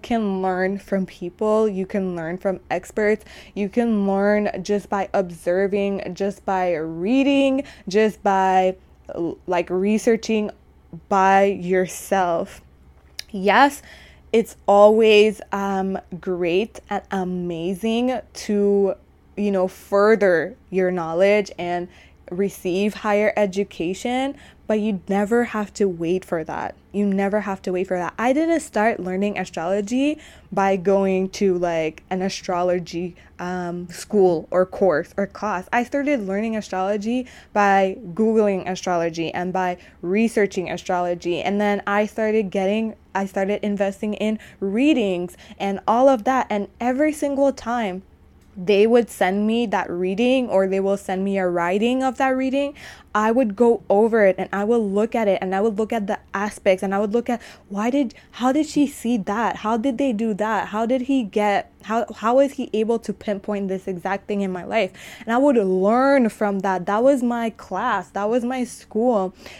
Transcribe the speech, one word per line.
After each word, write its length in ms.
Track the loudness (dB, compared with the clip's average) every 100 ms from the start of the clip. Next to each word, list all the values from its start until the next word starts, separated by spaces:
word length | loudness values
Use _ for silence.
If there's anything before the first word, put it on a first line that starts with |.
can 360 | -2 -2 -2 -2
learn 380 | -2 0 -2 -4
from 260 | -4 -4
people, 640 | -4 -8 -12 -4 0 2 2
you 160 | -2
can 300 | -4 -4 -4
learn 240 | -6 -8 -6
from 220 | -4 -6 -6
experts, 540 | -6 -6 -2 0 0 -4 -20 -12 -6
you 120 | -4
can 380 | 0 0 2 0
learn 420 | 2 2 2 0 -4
just 260 | -2 -4 -2
by 200 | -4 -2
observing, 1000 | -2 -2 -4 -2 0 2 0 -2 -4 -6
just 300 | -4 -4 -4
by 280 | -4 -2 0
reading, 920 | -2 -4 -4 0 2 4 4 2 0 -4 -12 -2
just 340 | 2 2 0
by, 540 | 0 2 4 4 2 0 -10 _ -12
l-, 240 | -6 -6 -6 -4
like, 200 | -2 -2
researching 840 | 0 0 2 2 0 0 -2 -4 -10 _ _ -20 -14 -2
by 360 | 2 4 6
yourself. 1160 | 4 0 0 0 0 -4 -2 0 0 -2 -4 -10 -20 _ -20 _ -20 -16 -12
Yes, 520 | -2 4 6 6 2 -18 -20 -20 -20 0
it's 240 | 0 0 -2 4
always, 760 | 8 8 8 6 6 6 2 -8
um, 480 | -6 -2 -2 -2 -6 -10 -10
great 600 | -6 -2 0 0 -2 -8 -8
and 140 | -8 -4
amazing 1120 | -4 -4 -4 -6 -4 -4 -4 -2 0 -2 -4 -8
to, 640 | -12 -2 0 2 2 2 -2 _ _ _ -4
you 140 | -2
know, 160 | 0 -2
further 920 | -4 -2 4 4 6 4 2 0 -8 -6
your 220 | 0 0
knowledge 580 | 0 -2 2 4 4 0 -6
and 300 | -6 -4 -6 -14 -20 _ -10
receive 640 | -4 -4 -4 -4 0 -2
higher 380 | -2 0 2 2 0
education, 1000 | 0 -2 -4 -4 -6 -6 -4 -4 -4 -8 -18 -12 -4
but 140 | -2
you 200 | -2 -4 -2
never 360 | -2 0 0
have 280 | 0 -4 -6
to 160 | -2 -2
wait 380 | -2 -2 -2 -2
for 180 | -6
that. 300 | -6 -8 -8 -12 _
You 140 | -2 0
never 340 | 0 0 -2
have 220 | -4 -6
to 100 | -4
wait 140 | -4 -2
for 100 | -4
that. 160 | -4 -2
I 160 | 0
didn't 260 | 2 2 0
start 400 | -2 0 0 0
learning 380 | -4 -2 -2 -4
astrology 800 | -6 -6 -2 -2 -2 0 0 -2 -10 -20 -6
by 240 | 0 0 2
going 540 | 2 2 2 0 -2
to, 260 | 0 0 0
like, 460 | 0 -2 -4 -6 -8
an 100 | -4
astrology, 960 | -4 -6 -4 -2 0 0 -4 -8 -8 -10 -20 -12
um, 500 | -8 -6 -6 -8 -10
school 580 | -14 -2 4 4 2 -2
or 160 | 0 0
course 480 | 2 2 2 -2 -6
or 100 | -6
class. 420 | -4 -6 -6 -2
I 120 | -2
started 360 | -2 -2 0 -2
learning 340 | -2 -4 -4 -6
astrology 720 | -6 -4 -2 -2 -2 -4 -6 -14 -4
by 420 | 2 4 4 2 -2 -8
Googling 560 | 0 2 4 2 0 -4
astrology 640 | -6 -2 0 0 -2 -6
and 220 | -4 -4
by 240 | -2 -2 -4 -12 -10
researching 680 | -2 2 2 2 0 -2 -6
astrology. 720 | -6 -4 -2 -2 -4 -4 -4
And 180 | -2 0
then 240 | 0 -2 -2
I 180 | -2
started 460 | -2 -2 0 0 0
getting, 440 | -2 0 -2 -4 -8 _
I 100 | -6
started 400 | -4 -2 -2 -2
investing 500 | -2 -2 -4 -4 -6
in 240 | -4 -4 -4 -10 -8
readings 760 | -4 0 2 2 0 -2 -6 -10 -18 -6
and 220 | -4 -2 0
all 220 | 4 4
of 140 | 4
that. 220 | 2 0 0
And 180 | -4 -6 -6
every 340 | -2 0 0
single 400 | 0 -2 0 0
time 500 | 0 -4 -4 -4 -6 -12 -20 -20 -20 _ -6
they 280 | 2 4 6
would 200 | 4 2
send 380 | 0 0 2 0
me 200 | 0 0
that 220 | -2 -2
reading, 600 | -4 -2 0 2 2 2
or 180 | 2 2
they 140 | 0
will 160 | 0 -2
send 260 | -2 -4
me 160 | -2 0
a 80 | 0
writing 560 | 0 0 0 0 0
of 140 | -2 0
that 140 | 0
reading, 440 | 0 0 -2 -4 -8 -20 -20 -6
I 160 | 0 2
would 240 | 2 2
go 300 | 2 2 2 2
over 380 | 2 4 4 4
it 80 | 2
and 120 | -2
I 120 | -4
would 140 | 0 0
look 360 | 0 0 0
at 140 | 0 0
it 100 | 0
and 140 | -2
I 60 | -2
would 180 | -2 -2
look 140 | -4
at 160 | -4 -4
the 100 | -6 -6
aspects 480 | -6 -6 -2 0 2
and 100 | 0
I 60 | -2
would 140 | 0
look 180 | -2 -2
at, 100 | -6 -8 -20 -10
why 200 | -4 -2
did, 240 | 0 -2 -6 -18
how 180 | -2 0
did 160 | 0 0
she 220 | 0 0
see 280 | -2 -2 -2
that? 400 | -2 -2 -2 -2
How 200 | -2 -2
did 200 | -2 0
they 160 | -2
do 220 | 0 -2
that? 340 | -2 -2 -2 -4
How 180 | -4 0
did 160 | 0
he 200 | 0 -2
get, 480 | 0 0 2 0 -2 -12
how, 220 | -4 -4 -4
how 280 | -2 2 4
is 140 | 4
he 140 | 0 -4
able 260 | -2 0 -2
to 140 | -4
pinpoint 560 | -8 -6 -6 -4 -4 -4
this 180 | -4 -6
exact 400 | -6 -4 -6 -4
thing 140 | -4
in 100 | -4
my 140 | -6
life? 260 | -4 -2 -2 -6 -20 -12
And 120 | -2
I 60 | 2
would 180 | 4 4
learn 720 | 2 2 2 4 4 4 2
from 300 | 0 -2 -2
that. 260 | -2 -2 -2
That 180 | 2
was 180 | 4 4
my 280 | 0 -2 -4
class. 580 | -8 -10 -4 -2 -4 -4
That 180 | -4 -2
was 160 | -2
my 200 | -2 -4
school. 720 | -6 -10 -8 -2 0 0 -2 -8 -20